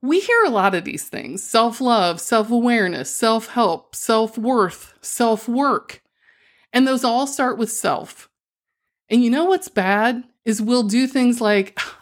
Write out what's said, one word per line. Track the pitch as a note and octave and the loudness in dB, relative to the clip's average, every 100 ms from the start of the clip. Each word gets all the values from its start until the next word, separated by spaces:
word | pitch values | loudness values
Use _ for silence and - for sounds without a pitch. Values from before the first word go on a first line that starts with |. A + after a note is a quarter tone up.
We | B3+ F4 | -2 0
hear | G4+ A#4 G4 | 2 2 2
a | |
lot | G#3+ G3 | 2 0
of | F3+ F#3 | 0 -4
these | - | -10
things, | - - - F#3 | -10 -12 -12 -12
self-love, | - A3+ A#3 A#3 B3+ A3+ F3 E3+ | -2 0 0 0 0 2 2 -2
self-awareness, | - A3+ G#3+ A#3+ A#3+ A#3 F#3 D3+ C3 | 0 0 2 0 2 2 0 -4 -8
self-help, | - A3+ A3+ A3+ A#3+ G#3 E3 - | -2 0 0 -2 0 0 0 -6
self-worth, | - - A3 A3 A3+ A3+ B3 G#3 - - _ | -8 0 0 0 -2 -2 0 0 -4 -18 _
self-work. | - - A#3 A3 A#3+ A#3+ C#4+ F#3+ - - _ _ _ _ _ _ _ | -10 -2 0 0 -2 -2 0 -2 -6 -18 _ _ _ _ _ _ _
And | B3 C4 | 2 2
those | C4 | 2
all | B3+ A#3 C#4 | 0 0 0
start | C#4 B3+ A#3 | -2 -2 -2
with | A3 | -4
self. | - F3+ C3+ - - - _ _ _ _ _ _ _ _ | -2 -2 -2 -6 -16 -20 _ _ _ _ _ _ _ _
And | A#3 | 2
you | A#3+ | 2
know | C4+ F4 | 2 2
what's | F#4 - | 0 -2
bad | - F#3 G3+ A3+ B3 - _ A3+ | -2 0 2 2 0 -8 _ -4
is | A3 | -2
we'll | G#3+ B3 | 0 0
do | G#3 A#3 C4 | 2 2 0
things | C4+ B3 A#3+ | 2 2 2
like, | G#3 G3+ G3 - - - | 2 2 0 -6 -12 -10